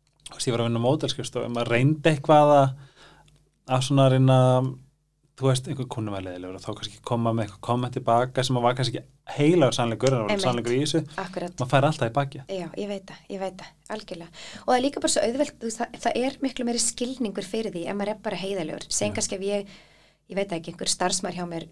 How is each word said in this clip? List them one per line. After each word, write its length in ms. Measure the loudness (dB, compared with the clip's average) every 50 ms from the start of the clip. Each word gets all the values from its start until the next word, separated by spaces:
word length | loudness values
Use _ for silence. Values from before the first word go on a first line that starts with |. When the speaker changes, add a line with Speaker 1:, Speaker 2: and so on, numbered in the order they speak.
| _ _ _ _ _
Speaker 1:
þú 120 | -18 -12
veist, 100 | -6 -4 -2
ég 60 | 0
var 80 | 0 0
að 60 | 0
vinna 120 | 0 0
á 40 | 2
módelskrifstofu, 580 | 2 2 0 -2 -4 -4 -6 -10 -8 -6 -6 -6
ef 80 | -4 -4
maður 200 | -4 0 2 2
reyndi 380 | 4 4 4 2 4 2 2
eitthvað 420 | 2 4 6 8 8 8 10 10 8
að, 180 | 8 6 6 2 -4 -12 -20 _ _ -20 -20 -20 -20 _ _ _ _ _ _ _ _ _
að 180 | -2 0 0 2
svona 180 | 2 4 6 6 6 6
reyna, 240 | 6 6 6 6 6 6 6 4 4 2 -2 -4 -10 -16 _ _ _ _ _ _ _ _ _ _
þú 120 | 0 2 2
veist, 160 | 2 2 -2
einhver 220 | -6 -6 -8 -8 -8
kunni 220 | -6 -6 -6 -6 -6
var 100 | -6 -8
leiðilegur 360 | -8 -10 -10 -10 -12 -12 -10
og 40 | -10
þá 60 | -10 -10
kannski 240 | -8 -12 -14 -14 -14 -6
koma 300 | -4 -2 0 0 0 0
með 120 | 0 -2
eitthvað 160 | -4 -8 -10 -6
komment 320 | -4 -2 -2 -2 -4 -6
tilbaka 480 | -4 0 2 2 2 2 0 -2 -2 -2
sem 140 | 0 0 2
að 40 | 2
var 120 | 2 2
kannski 240 | 0 -2 -2 -4 -6
ekki 340 | -10 -14 _ _ _ -10 -2
heilagur 400 | 2 4 4 6 6 6 4 4
sannleikur, 380 | 2 0 -2 0 0 2 2 2
en 20 |
það 60 | 2
var 140 | 0 0 -2
Speaker 2:
Einmitt. 100 | 0 0
Speaker 1:
sannleikur 300 | 0 0 0 -2 -2 0
í 20 | 0 0
þessu. 160 | 0 0 -2 -2 -4 -8 -10 -10
Speaker 2:
Akkurat. 320 | -8 -8 -8 -8 -8 -4
Speaker 1:
Maður 140 | -4 0 2 4
fær 140 | 4 4 2
alltaf 220 | 2 0 -2 -2
í 40 | 0
bakið. 300 | -2 -4 -4 -8 -14 -12 -10 -8
Speaker 2:
Já, 140 | -8 -8 -8 -8
ég 140 | -8 -8 -8 -8
veit 160 | -10 -12 -14
það, 160 | -20 -20 -14 -12 -10
ég 80 | -8
veit 160 | -8 -8 -10
það, 160 | -12 -18 -20 -20 _ _ -12 -12
algjörlega. 480 | -12 -12 -12 -14 -14 -14 -18 -18 -20 -18 -18 -18 -8
Og 80 | -2 0
það 80 | 0
er 80 | 2 2
líka 160 | 0 -2 -2 -2
bara 120 | 0 0
svo 100 | 0 0
auðvelt, 320 | 0 0 0 -2 -2 -4
þú 100 | -8 -10
veist, 140 | -8 -6 -6
það, 180 | -8 -8 -8 -4 -4
það 160 | -2 0 0
er 160 | -2 -2 -2 -4
miklu 280 | -4 -4 -4 -4 -4 -2
meiri 140 | -2 0 -2
skilningur 640 | -2 -2 -4 -6 -6 -4 -6 -6 -6 -4 -8 -8 -6
fyrir 240 | -6 -4 -4 -4 -6
því 80 | -6 -6 -6
ef 100 | -4 -4
maður 140 | -4 -4 -6
er 80 | -6 -8
bara 160 | -8 -6 -6
heiðarlegur. 480 | -6 -6 -6 -6 -6 -6 -8 -10 -8
Segjum 240 | -6 -4 -2 -2 -2
Speaker 1:
Já. 60 | -2
Speaker 2:
kannski 180 | -4 -4 -4 -6
ef 100 | -6 -4 -2
ég, 240 | -2 -2 -4 -8 -14 -20 -20 _ _ _ _ _ _ _ _ -6
ég 100 | -4 -4
veit 160 | -4 -2 -4
ekki, 160 | -6 -6 -10
einhver 220 | -10 -6 -4 -4 -2
starfsmaður 480 | 0 0 0 0 -2 -4 -6 -6 -6
hjá 60 | -8 -6
mér 160 | -8 -10 -10 -10